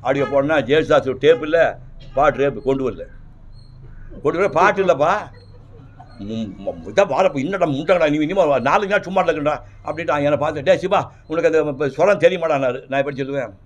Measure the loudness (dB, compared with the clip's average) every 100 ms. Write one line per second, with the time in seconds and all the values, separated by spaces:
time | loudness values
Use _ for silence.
0 | -2 -2 0 0 2 0 2 2 4 2
1 | 2 0 4 4 2 2 2 0 -16 -18
2 | -8 0 2 2 -2 0 -2 -2 -2 -6
3 | -16 -18 -20 -20 -20 -20 -20 -20 -20 -18
4 | -16 -6 -4 0 0 4 4 4 2 2
5 | 2 0 -4 -18 -20 -20 -20 -20 -20 -20
6 | -20 -16 -10 -8 -8 -8 -10 -10 -4 0
7 | 0 2 0 0 -6 -2 -2 -2 0 2
8 | 2 0 0 0 2 2 2 0 2 -2
9 | -2 -2 0 0 -2 -4 -10 -16 -10 -8
10 | -4 -2 0 0 -2 -2 2 2 2 -2
11 | -2 -12 -8 0 2 2 0 -2 -4 2
12 | 2 4 2 2 -2 0 0 -4 -4 -2
13 | -2 -4 -6 -6 -8 -12